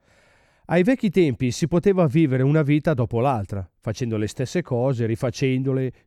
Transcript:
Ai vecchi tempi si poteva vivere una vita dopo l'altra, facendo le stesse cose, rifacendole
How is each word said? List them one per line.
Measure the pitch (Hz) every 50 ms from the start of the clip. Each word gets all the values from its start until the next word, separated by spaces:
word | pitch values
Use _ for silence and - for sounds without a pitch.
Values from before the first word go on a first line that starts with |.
| _ _ _ _ _ _ _ _ _ _ _ _ _
Ai | - 160 180
vecchi | 180 233 269 - 226 202
tempi | - 196 170 143 117 - 131 123
si | - - 165 -
poteva | 170 170 - 202 190 185 170
vivere | 139 113 165 160 131 131 127
una | 131 139 151 160
vita | 151 139 147 151 - 165
dopo | 151 123 117 - 120 117
l'altra, | 123 143 131 107 95 - 104 98 90 - _ _
facendo | - 117 107 - 131 117 110 107
le | 107
stesse | 101 - - 127 - - 180
cose, | - - 127 117 123 139 131 113 117
rifacendole | 107 113 - 143 120 - - 139 131 131 131 135 135 131 131 131 123 - _ _